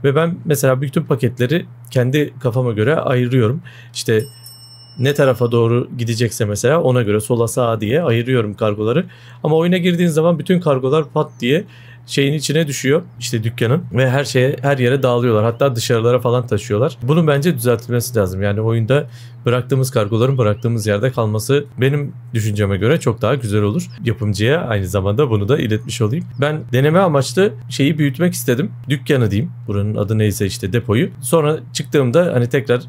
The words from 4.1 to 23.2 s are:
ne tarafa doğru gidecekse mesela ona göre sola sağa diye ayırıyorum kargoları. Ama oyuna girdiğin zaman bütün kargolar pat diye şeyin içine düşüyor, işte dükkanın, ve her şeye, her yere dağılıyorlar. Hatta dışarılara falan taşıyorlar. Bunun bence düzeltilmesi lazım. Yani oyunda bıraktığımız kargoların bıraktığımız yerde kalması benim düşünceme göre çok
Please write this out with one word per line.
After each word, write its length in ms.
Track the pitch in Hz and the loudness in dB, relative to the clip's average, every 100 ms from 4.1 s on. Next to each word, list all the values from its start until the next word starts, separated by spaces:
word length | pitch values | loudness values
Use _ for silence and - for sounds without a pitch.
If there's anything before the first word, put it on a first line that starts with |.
| 110 135 - - - - - - - | 0 0 -14 -20 -20 -20 -20 -20 -2
ne 160 | 131 | -2
tarafa 380 | 143 139 117 120 | 2 2 2 2
doğru 360 | 117 117 120 - 127 | 2 4 2 -2 -6
gidecekse 460 | 117 113 117 - | -4 0 -2 -2
mesela 360 | 104 104 120 160 | -4 0 2 2
ona 220 | 139 127 | 2 2
göre 180 | 104 104 | 2 0
sola 280 | - 120 117 | 0 0 0
sağa 320 | - 120 113 | 0 0 0
diye 220 | 107 143 | 0 0
ayırıyorum 520 | 165 117 120 127 107 | 2 0 2 0 0
kargoları. 520 | 95 110 104 107 135 185 - - - | -2 -2 0 0 0 -2 -14 -20 -6
Ama 140 | 156 160 | 0 2
oyuna 200 | 170 185 | 2 2
girdiğin 320 | 175 170 175 | 2 2 2
zaman 300 | 156 165 165 | 2 2 0
bütün 220 | - 175 | 0 0
kargolar 440 | 160 131 131 156 143 | 2 0 2 0 0
pat 220 | 151 143 - | -2 -4 -4
diye 240 | 120 156 - - - - - | 0 0 -2 -18 -20 -20 -6
şeyin 260 | - 139 | -2 0
içine 340 | 151 135 151 151 | -2 -2 0 0
düşüyor, 360 | 127 127 156 175 - | -2 0 0 0 -12
işte 260 | - 117 | -6 -4
dükkanın, 380 | 113 - 113 156 - | -4 -2 0 0 0
ve 180 | 117 131 | 0 2
her 140 | 135 | 0
şeye, 320 | 135 131 127 - | 0 2 0 0
her 160 | 139 139 | 0 2
yere 240 | 123 135 | 2 2
dağılıyorlar. 420 | 127 120 123 107 | 2 2 2 2
Hatta 320 | 110 117 139 113 | 2 2 0 0
dışarılara 420 | - 117 117 123 | 0 2 4 2
falan 280 | 123 123 120 | 2 0 0
taşıyorlar. 520 | 104 - 104 143 - | -4 -2 -2 -2 -2
Bunun 240 | 123 156 160 | 0 2 4
bence 300 | 143 165 139 | 2 0 0
düzeltilmesi 600 | 120 117 - 120 - 117 | 0 0 -2 -4 -2 -2
lazım. 240 | 95 92 | -2 -2
Yani 180 | 101 101 | -2 0
oyunda 460 | 110 113 107 139 156 - - - - | 0 0 2 0 0 -14 -20 -6 -2
bıraktığımız 440 | 123 123 135 131 | 0 0 0 0
kargoların 480 | 120 104 110 127 135 | 0 0 2 2 2
bıraktığımız 480 | 107 104 117 117 107 | 0 0 -2 -2 0
yerde 260 | 104 131 | 0 0
kalması 520 | 123 110 107 110 139 - - | 0 -2 -2 0 0 0 -2
benim 320 | 131 147 139 - - | 0 0 -6 -12 -8
düşünceme 420 | 117 107 104 101 98 | -4 -2 -2 0 0
göre 240 | 107 165 | 2 2
çok 220 | 131 107 | 0 -2